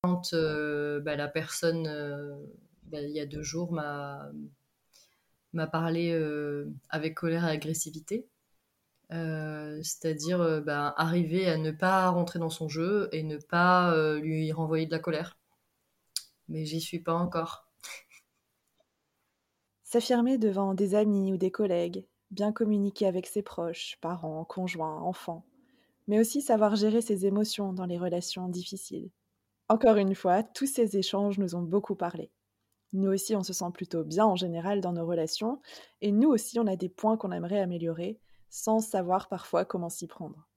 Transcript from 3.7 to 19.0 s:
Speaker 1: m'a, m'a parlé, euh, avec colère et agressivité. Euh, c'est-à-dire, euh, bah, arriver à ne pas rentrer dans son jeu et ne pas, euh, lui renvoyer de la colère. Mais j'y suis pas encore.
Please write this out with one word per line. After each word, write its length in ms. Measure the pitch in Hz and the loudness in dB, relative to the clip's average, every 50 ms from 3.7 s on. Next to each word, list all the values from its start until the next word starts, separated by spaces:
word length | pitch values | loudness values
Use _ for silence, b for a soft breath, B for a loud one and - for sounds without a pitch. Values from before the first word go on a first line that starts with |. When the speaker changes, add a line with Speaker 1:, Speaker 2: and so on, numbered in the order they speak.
Speaker 1:
m'a, 580 | 170 156 151 147 143 143 143 143 143 143 143 143 147 147 - 147 143 _ _ _ _ _ _ b b b b b b b b b b _ _ _ - | -2 -4 -4 -4 -6 -6 -8 -8 -10 -12 -12 -14 -14 -14 -14 -16 _ _ _ _ _ _ _ b b b b b b b b b b _ _ _ -6
m'a 120 | 165 160 | -6 -4
parlé, 460 | 160 - 160 165 165 165 165 170 170 | -2 -2 -2 0 0 0 0 0 0
euh, 540 | 165 165 156 151 147 147 147 147 143 143 143 147 151 139 _ _ | 0 0 0 0 -2 -4 -4 -4 -4 -6 -6 -8 -12 -14 _ _
avec 240 | - 160 151 160 160 | -6 -4 -4 -4 -4
colère 340 | - 175 165 165 170 170 165 | -2 -2 -2 0 0 0 0
et 20 | |
agressivité. 800 | 156 151 151 156 160 156 - 160 156 160 156 - 202 240 269 _ _ _ _ _ _ _ _ _ _ _ _ _ _ _ _ _ 165 | 0 -2 -2 -4 -4 -4 -4 -6 -8 -12 -8 -6 -6 -6 -6 _ _ _ _ _ _ _ _ _ _ _ _ _ _ _ _ _ -6
Euh, 680 | 165 165 160 156 156 156 156 151 151 151 151 151 151 | -6 -4 -4 -4 -4 -6 -6 -8 -8 -10 -10 -10 -8
c'est-à-dire, 600 | 160 156 - - - 160 156 151 147 165 180 180 | -8 -8 -8 -4 -2 -2 -2 -2 0 0 2 4
euh, 180 | 175 165 160 156 | 4 4 2 2
bah, 320 | 147 151 147 143 143 143 - - | 0 0 0 0 0 0 0 0
arriver 500 | 160 165 170 175 170 156 165 185 190 180 | 0 2 2 2 2 2 0 2 2 2
à 80 | 160 | 2
ne 140 | 156 156 156 | 2 0 -2
pas 360 | 151 156 190 185 190 190 185 180 | -2 2 2 4 4 6 4 4
rentrer 280 | 175 175 170 175 - 170 | 4 2 0 0 -2 -4
dans 120 | 165 160 | -4 -4
son 180 | 160 - 160 151 | -4 -6 -6 -6
jeu 400 | 143 160 165 180 208 208 196 - | -2 -2 0 2 2 2 0 0
et 100 | - 160 | -2 -4
ne 160 | 156 156 151 147 | -4 -4 -6 -8
pas, 560 | - _ - 175 180 180 185 180 180 175 165 | -6 _ 2 4 6 6 6 6 6 6 4
euh, 260 | 160 156 156 151 151 | 4 4 4 2 0
lui 320 | 151 160 156 156 156 156 | 0 -2 0 0 0 0
renvoyer 320 | 156 160 160 156 160 160 160 | 0 -2 0 0 2 0 0
de 60 | 160 | 0
la 80 | 165 160 | -2 -2
colère. 400 | 160 175 156 151 175 175 - _ _ _ _ _ _ _ _ _ _ _ _ _ _ _ _ - - _ _ _ _ - | -2 -2 -2 -2 -4 -6 -12 _ _ _ _ _ _ _ _ _ _ _ _ _ _ _ _ -10 -10 _ _ _ _ -8
Mais 160 | 160 156 156 | -6 -6 -6
j'y 160 | 151 156 165 | -4 -4 -6
suis 180 | 160 - 175 170 | -6 -4 -8 -6
pas 140 | 170 170 165 | -2 0 0
encore. 520 | 170 175 175 175 165 165 165 - - _ _ _ _ B B B B B B B B B _ _ _ _ _ _ _ _ _ _ _ _ _ _ _ | 0 0 0 0 -2 -4 -4 -8 -14 _ _ _ _ B B B B B B B B B _ _ _ _ _ _ _ _ _ _ _ _ _ _ _